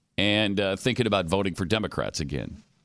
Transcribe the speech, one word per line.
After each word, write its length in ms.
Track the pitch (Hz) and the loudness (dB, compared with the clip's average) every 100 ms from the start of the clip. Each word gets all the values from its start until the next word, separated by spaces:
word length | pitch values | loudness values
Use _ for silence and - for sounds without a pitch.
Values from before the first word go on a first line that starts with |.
| _ - | _ 0
and, 420 | 101 104 104 101 | 2 2 2 0
uh, 160 | 98 98 | 0 0
thinking 320 | 131 117 113 | 0 2 2
about 200 | 101 85 | 2 2
voting 280 | 95 98 85 | 0 0 -2
for 100 | 90 | -2
Democrats 540 | 110 92 - 50 - | 0 0 -4 -4 -4
again 440 | 71 67 50 - - _ | -4 -4 -6 -12 -20 _